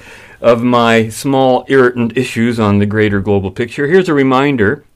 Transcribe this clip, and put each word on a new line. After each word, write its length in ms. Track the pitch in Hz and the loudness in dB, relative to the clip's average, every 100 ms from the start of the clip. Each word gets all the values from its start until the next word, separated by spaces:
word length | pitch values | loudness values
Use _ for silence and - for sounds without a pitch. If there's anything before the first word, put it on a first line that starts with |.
| - - - - | -20 -20 -20 -4
of 200 | 117 120 | 0 2
my 460 | 123 120 117 113 110 | 2 2 2 2 0
small 560 | 110 139 135 135 127 - | -4 -2 0 2 0 0
irritant 460 | 135 123 120 117 | 2 2 2 -4
issues 460 | 110 123 117 117 117 | -4 -6 -2 -2 0
on 180 | 107 101 | 0 0
the 60 | |
greater 380 | 104 107 107 101 | 0 0 0 0
global 300 | 98 101 95 | -2 -2 -2
picture, 340 | 95 117 - 143 | -6 -8 -4 0
here's 240 | 185 185 | 0 2
a 40 | |
reminder 720 | 147 135 131 139 135 101 143 _ | 0 2 2 0 0 0 -2 _